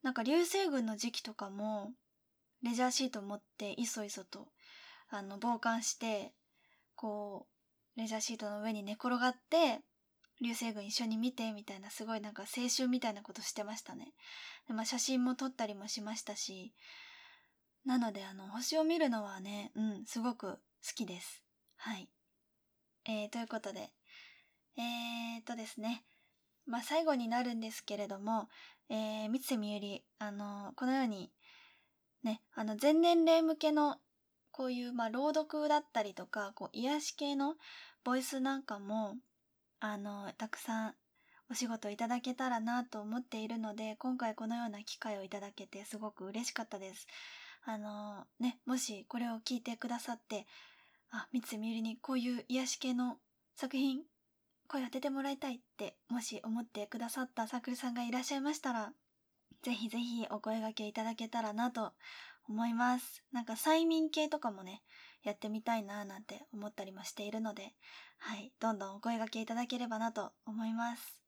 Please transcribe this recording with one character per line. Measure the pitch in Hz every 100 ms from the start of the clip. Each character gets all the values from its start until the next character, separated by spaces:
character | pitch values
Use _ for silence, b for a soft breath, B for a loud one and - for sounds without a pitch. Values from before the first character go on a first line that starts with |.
な | 277
ん |
か | 254
流 | 226 320 339
星 | 392 381
群 | 277 226
の | 214
時 | 240
期 | 226
と | -
か | 214 202
も、 | 196 214 214 202 247 _ _ _ _ _ _
レ | 240
ジ | 233
ャ | 254
ー |
シ | 247 262
ー |
ト | 226
持 | 202 208
っ | _ _
て、 | 208
い | - 240
そ | -
い | 208
そ | 202 190
と、 | 196 - _ B B B B B
あ | 208
の、 | 196 196
傍 | 226 233
観 | 233 226
し | 226 -
て、 | 226 208 - _ _ b b b b -
こ | 220 208 208 196 - _ _ _ _ -
う、 |
レ | 226
ジ |
ャ | 220
ー |
シ | 208
ー | 226
ト | 208
の | 208
上 | 214
に | 214
寝 | 202
転 | 220 254 247
が | 247
っ | 247 _
て、 | 320 311 240 - _ _ _ _ _
流 | 240
星 | 233 233
群 | 214 202
一 |
緒 | 220 226
に | 220
見 | 240
て、 | 254 226
み | 208
た | 214
い | 196
な、 | 196
す | - 220
ご | 220
い |
な | 208
ん |
か | 214
青 | 202 - 247
春 | - 254
み | 247
た | 240
い |
な | 202
こ | 208
と | 190
し | -
て | -
ま | 208 220
し |
た | - 180
ね。 | 262 _ B B B B _
で、 |
ま | 226
あ、 | 220
写 | 254
真 | 254 262
も | 247 254
撮 | 262
っ |
た | 262 220
り |
も | 202 202
し | -
ま | 208 220
し |
た | - 208
し、 | - 190 185 B B B B B B B B B _ _ 269
な | 254
の | 233
で、 | 202 196
あ |
の、 | 190 190
星 | 214 254 311
を |
見 | 320 339
る | 302
の | 226
は | 208 196
ね、 | 190 208 208 -
う |
ん、 | 220 202 220
す | 240
ご | 233 233
く | 190 - _ _ -
好 | -
き | 196
で | 180
す。 | - - _ _ _ _
は | - 202
い。 | - _ _ _ _ _ _ _ _ _ -
え | 220 208
ー、 |
と | 233
い |
う | 226
こ | 226
と | 294
で、 | 196 - _ B B B B B B _ -
え | 233 240 233 233 233 233
ー |
っ |
と | 226 233
で | 220
す | -
ね、 | 214 233 b b b b _ _ -
ま | 233
あ、 |
最 | - 311
後 | 330 277
に | 233
な | 240
る | 247 233
ん |
で | 220
す | 220
け | - 208
れ | 208
ど | 196
も、 | 202 226 214 B B B _
え | 220 214 214 214
ー、 |
三 | 254
瀬 | 269 247
み | 208
ゆ | 208
り、 | 202 202 _ _
あ | 208
の、 | 202 208 202 202 -
こ | 254
の |
よ | 269 262
う |
に、 | 202 180 _ B B B B B B _ _
ね、 | 226 220 _
あ | -
の、 | 214 214
全 | 277 311
年 | 339 339 320
齢 | 330
向 | 320 311
け | 311
の、 | 302 294 - _ _ _ _ _
こ | - 254
う |
い | 247
う、 | 247
ま | 247 220
あ、 |
朗 | 233 285
読 | 302 302 302 302
だ | 302
っ | 294
た | 233
り | 208
と | 185 180
か、 | - 202
こ | 220 190
う、 |
癒 | - 247 302
し | 302 -
系 | 285 277
の | 277 320 B B B B
ボ | - 254
イ |
ス | 254 269
な | 262 269
ん |
か | 269 202
も、 | 202 214 214 226 _ _ _ _ _ _
あ | 214 208
の、 | 202 202 202 -
た | 220
く | -
さ | - 220 220
ん | - _ b b b _
お |
仕 | 240 247
事 | 226 214
い | 208
た | 233
だ | 247
け | 247 247
た | 262
ら | 240
な | 226 247
と | 247 214
思 | 208 233
っ |
て | 247 226
い | 220
る | 233
の | 220 214
で、 | 220 214
今 | 262 254
回 | 233 214
こ | 220
の | 233
よ | 233
う |
な | 208
機 | 214 -
会 | 226 202
を |
い | 190
た | 202
だ | 202
け | 202 190
て | 196 208
す | 208
ご | 214
く | - 185
嬉 | 214 240
し |
か | -
っ | 226
た | 202
で | 190
す。 | 196 - B B B B B
あ | - 220
の、 | 208 208 208 202 - _
ね、 | 247 - -
も | 254
し | 254 208 -
こ | 240
れ | 240
を | 226
聞 | 226 247
い |
て | 233 226
く | 240
だ | 240
さ | - 233
っ |
て、 | _ 214 220 B B B B B B
あ、 | 233 -
三 | 254
瀬 | 226 214
み | 220
ゆ | 226
り |
に | 226 226
こ | -
う | 262
い | 240 247
う | -
癒 | 254 262
し | -
系 | 262
の | 247 247 - _ _ _ -
作 | 262 262
品、 | 269 269 320 _ _ _ _ _ _
声 | 285
当 | 254
て | 262
て | 277
も | 269
ら | 277
い | 277
た | 277
い | 247
っ | _ _
て、 | 208 - _
も | 240
し | 220 214
思 | 226 220
っ | 233
て | - 208
く | 226
だ | 233
さ | 262
っ | 254
た | - 220
サ | 247
ー |
ク | 240
ル | 247
さ | 254
ん |
が | 240
い | 240
ら | 247
っ |
し | 254
ゃ | 277
い |
ま | 277
し | 302
た | 277
ら、 | 233 208 - _ _ _ _ _ -
ぜ | -
ひ | 233 220
ぜ | 226
ひ | 240 233 220
お | 214
声 | 214 220
掛 | 220
け | 220 208
い |
た | 214 220
だ | 226
け | 226
た | 233
ら | 220
な | 214 247
と | 240 214 - B B B B -
思 | 214 233
い |
ま | 233 247 247
す。 | - - _
な | 254
ん | 226
か |
催 | 220 - 320 330
眠 | 320 320
系 | 311 302
と | 302
か | 254
も | 196
ね、 | 185 196 B B B B
や | -
っ | 208
て | 214
み | 214
た | 220 226
い |
な | 202 202 202
な | 190
ん |
て | 220 202 294
思 | 214 208
っ |
た | -
り | 196
も | 190
し | 196
て | -
い | 208
る | 220
の | 220
で、 | 208 196 _ B B B B
は | - 208
い、 | 220 _
ど | 226
ん | 214
ど | 196
ん | 202
お |
声 | 233
掛 | 233 220
け | 226
い | 220
た | 233
だ | 240
け | 247
れ | 240
ば | 220
な | 226
と | 226 196 _ -
思 | 220 226
い |
ま | 226 233 240
す。 | - -